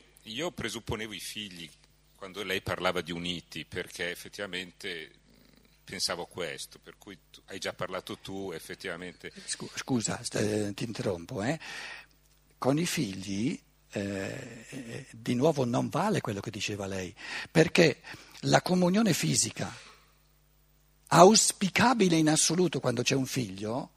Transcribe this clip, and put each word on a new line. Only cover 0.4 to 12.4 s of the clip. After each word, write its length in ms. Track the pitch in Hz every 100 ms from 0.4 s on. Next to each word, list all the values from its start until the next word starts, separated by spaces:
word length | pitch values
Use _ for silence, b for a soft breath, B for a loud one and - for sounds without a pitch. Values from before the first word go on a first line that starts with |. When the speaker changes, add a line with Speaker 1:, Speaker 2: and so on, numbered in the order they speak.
| 175
Speaker 1:
presupponevo 600 | - 113 110 - 113 110
i 60 | 92
figli 480 | - 110 104 87 - - _ _ _
quando 300 | _ 98 92
lei 160 | 95 95
parlava 400 | - 87 90 90
di 100 | 85
uniti, 540 | 85 87 85 - 80
perché 440 | 71 95 - - 87
effettivamente 1040 | 87 98 - 101 90 90 - 101 85 73 - _ _ _ _ _ _ -
pensavo 320 | 95 - 87
a 60 | 85
questo, 500 | 92 82 69 - -
per 140 | - -
cui 200 | - 92 _
tu, 80 | - -
hai 120 | 98
già 140 | 98
parlato 440 | - 90 92 - 101
tu, 340 | - 98 98
effettivamente. 760 | 85 - 92 95 87 90 - 85 - -
Speaker 2:
Scu-, 240 | - -
scusa, 480 | - - 127 104 95
st-, 140 | 117 -
eh, 360 | 107 107 101
ti 120 | 98
interrompo, 580 | 113 107 120 87 85 131
eh. 160 | 110 160 B B B B B _ _ _